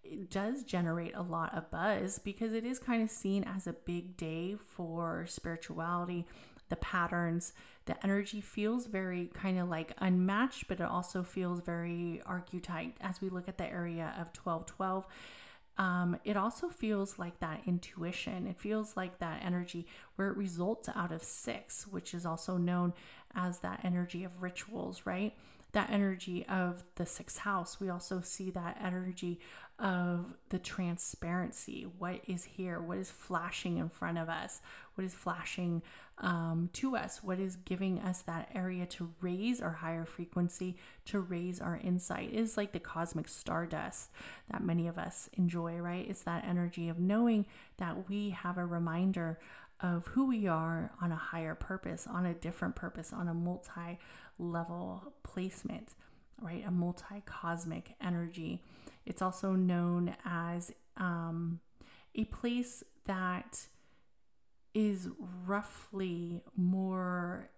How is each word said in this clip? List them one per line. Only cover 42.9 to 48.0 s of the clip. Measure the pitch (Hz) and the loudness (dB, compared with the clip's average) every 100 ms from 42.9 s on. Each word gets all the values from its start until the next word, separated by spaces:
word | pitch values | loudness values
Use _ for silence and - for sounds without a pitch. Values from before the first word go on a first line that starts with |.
| 165 170 165 156 | -2 0 0 0
stardust | - - 165 170 160 - - - - - - - | -2 0 0 0 -2 2 2 0 -6 -14 -14 -6
that | - | -2
many | 175 170 170 | 2 4 2
of | 170 | -2
us | 170 - - | 0 2 2
enjoy, | - 175 170 165 170 | 4 4 4 -2 -2
right? | 175 180 - | -2 -2 -4
It's | 196 | -4
that | - 170 - | -2 -2 0
energy | 175 175 175 170 | 0 0 0 -2
of | 170 | 2
knowing | 180 214 240 214 196 - - - | 4 6 6 6 2 -6 -20 -6
that | 175 180 | -4 -2